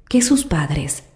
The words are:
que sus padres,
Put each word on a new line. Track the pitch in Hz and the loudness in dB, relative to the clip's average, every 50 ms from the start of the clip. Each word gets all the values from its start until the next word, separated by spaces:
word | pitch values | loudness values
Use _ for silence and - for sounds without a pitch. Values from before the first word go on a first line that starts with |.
| _ - | _ -2
que | - 247 240 | 0 0 2
sus | - 285 269 277 | 4 2 2 2
padres, | - 180 156 147 139 147 - 139 139 - - - - _ | 0 -2 -2 -2 -2 -2 -4 -4 -4 -8 -10 -12 -18 _